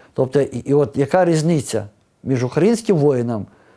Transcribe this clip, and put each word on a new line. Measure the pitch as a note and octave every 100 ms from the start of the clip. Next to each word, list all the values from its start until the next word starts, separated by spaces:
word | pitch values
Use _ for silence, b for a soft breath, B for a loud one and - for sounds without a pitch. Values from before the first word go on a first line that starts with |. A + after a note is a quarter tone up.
| b
Тобто, | - C3 C#3+
і, | C3+ A#2+
і | A#2
от | C#3+ C#3+ -
яка | C#3 F#3 F3+
різниця | D#3+ D#3 D#3+ - A2+ G#2 - _ _
між | - C3
українським | B2 - F#3 A3+ - F3+
воїном | C#3+ C3 A#2+ A2+ G2 b b